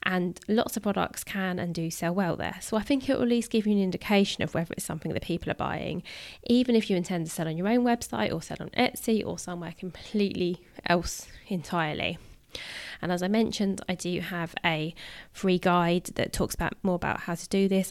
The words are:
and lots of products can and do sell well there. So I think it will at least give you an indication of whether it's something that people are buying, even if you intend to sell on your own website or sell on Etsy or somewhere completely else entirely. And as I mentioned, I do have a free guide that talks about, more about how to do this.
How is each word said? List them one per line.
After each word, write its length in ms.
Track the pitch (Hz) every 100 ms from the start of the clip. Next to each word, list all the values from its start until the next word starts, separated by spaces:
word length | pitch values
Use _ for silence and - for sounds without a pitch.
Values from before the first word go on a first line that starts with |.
and 380 | 185 185 180 - -
lots 280 | 214 - 220
of 60 |
products 400 | 208 196 175 -
can 380 | - 202 190 180
and 120 | 175
do 160 | 165 165
sell 280 | - 170 180
well 180 | 180
there. 220 | - - 180
So 160 | - 214
I 60 |
think 260 | 208 277 262
it 60 |
will 80 | 269
at 60 | 247
least 240 | 240 220
give 140 | 226 208
you 60 |
an 100 | 208
indication 600 | 185 - - 202 196 -
of 100 | 185
whether 180 | - 165
it's 120 | -
something 280 | - 160 170
that 100 | -
people 300 | - 170 -
are 20 |
buying, 480 | - - - - 180 - - - -
even 320 | - 240 254
if 160 | 226 214
you 60 | 185
intend 300 | 175 180 160
to 60 |
sell 140 | - 160
on 100 | 160
your 120 | 196
own 160 | 247
website 500 | 240 240 - 226 214
or 80 | 165
sell 160 | - -
on 120 | -
Etsy 540 | - 254 - - 220
or 140 | - 175
somewhere 360 | - 175 170 -
completely 800 | 185 - - 214 202 - 180 175 - -
else 440 | - 175 170 - - - -
entirely. 720 | 185 - 175 156 - 180 165 - - _ - - - - -
And 120 | 165
as 100 | 180
I 60 | 180
mentioned, 520 | 214 220 - 196 190 -
I 60 |
do 260 | 180 175 170
have 340 | 175 175 165 -
a 300 | 175 160 156 - - - -
free 260 | - 190 180
guide 520 | 185 175 170 175 -
that 180 | - -
talks 220 | - -
about, 200 | - 170 -
more 140 | 196 180
about 240 | - -
how 140 | -
to 140 | 170 -
do 200 | 196 196
this. 220 | 190 180